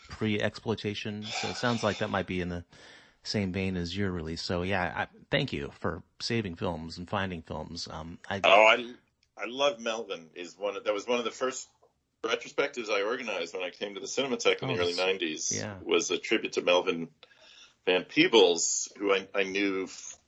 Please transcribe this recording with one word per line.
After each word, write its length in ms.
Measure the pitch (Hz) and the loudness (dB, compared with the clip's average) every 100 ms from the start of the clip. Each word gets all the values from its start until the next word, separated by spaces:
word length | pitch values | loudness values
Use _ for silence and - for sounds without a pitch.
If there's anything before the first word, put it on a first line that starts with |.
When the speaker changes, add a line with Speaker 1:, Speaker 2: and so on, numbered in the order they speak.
| - | -16
Speaker 1:
pre-exploitation. 1160 | - 110 104 107 - - 104 107 104 110 104 | -4 -2 0 0 -2 -4 -2 -4 -6 -6 -8
So 240 | 107 - 107 | -8 -6 -6
it 80 | 92 | -2
sounds 260 | 123 113 | 0 2
like 140 | 107 92 | 0 0
that 120 | 104 | -2
might 160 | 101 90 | -2 0
be 140 | 92 | -2
in 80 | 87 | -2
the 160 | 87 - - - - - _ | -4 -8 -20 -20 -20 -20 _
same 300 | - 110 95 | -4 -2 0
vein 240 | 95 95 92 | 0 -2 -2
as 180 | 87 95 | -4 -2
your 140 | 101 | -2
release. 300 | 90 80 82 | -2 -4 -6
So 200 | - 90 | -2 -2
yeah, 300 | 90 98 87 - | 0 0 0 -2
I, 100 | 101 - - | -6 -10 -2
thank 220 | 147 139 | -2 0
you 180 | 151 139 - | -4 -6 -4
for 220 | 95 82 - _ | -4 -4 -10 _
saving 360 | - 117 104 82 | -2 -2 -2 -4
films 400 | 98 80 82 85 | -4 -4 -8 -12
and 100 | 87 | -4
finding 340 | 104 95 85 | -2 -2 -6
films. 440 | - 78 80 85 - | -8 -10 -8 -10 -10
Um, 280 | 80 80 87 - | -10 -12 -14 -8
I 120 | 98 | 2
Speaker 2:
Oh, 200 | 92 104 110 | 8 10 10
I, 280 | 120 120 123 _ _ _ - | 8 0 -14 _ _ _ -12
I 100 | 104 | -8
love 320 | 127 143 117 | 0 0 2
Melvin. 480 | 117 113 104 87 80 | -4 -4 -6 -10 -10
Is 220 | 82 87 90 | -12 -14 -6
one 180 | 101 98 | -6 -4
of, 80 | |
that 100 | 107 | -2
was 120 | 104 104 | -2 0
one 120 | 120 | -2
of 60 | |
the 60 | 113 | -2
first 380 | - 131 127 - _ _ _ _ _ | -4 -4 -4 -12 _ _ _ _ _
retrospectives 640 | 113 120 131 - 139 127 107 | -4 -4 -2 -2 -2 -4 -2
I 140 | 101 | 0
organized 520 | 101 131 117 95 85 | 0 -2 -4 -4 -4
when 80 | 92 | -6
I 80 | 90 | -8
came 240 | - 101 | -6 -8
to 60 | 98 | -6
the 60 | 95 | -4
Cinematheque 560 | - 135 117 101 92 | -2 -2 2 2 2
in 80 | - | 0
Speaker 1:
Oh, 40 | |
Speaker 2:
the 60 | 87 | 0
early 120 | 87 | 0
Speaker 1:
that's 60 | 87 92 | 2 0
Speaker 2:
nineties, 460 | 95 82 78 - | 0 -2 -2 -4
Speaker 1:
yeah. 200 | 104 104 95 | -4 -4 -8
Speaker 2:
was 260 | - 87 82 | 0 2 2
a 80 | 90 | -2
tribute 360 | - 110 95 | 0 0 0
to 80 | - | 0
Melvin 460 | 87 90 92 85 82 _ - - - - - _ - | 4 4 4 -2 -6 _ -20 -20 -20 -20 -20 _ 2
Van 180 | - | 2
Peebles, 840 | - 151 180 113 90 85 - - - - | 2 2 6 10 8 6 0 -2 -6 -4
who 140 | 101 | 2
I, 140 | 98 98 | 2 2
I 80 | 101 | -2
knew 400 | 95 95 101 95 | 0 0 0 0
f-, 320 | 92 - - - | -4 -8 -16 -18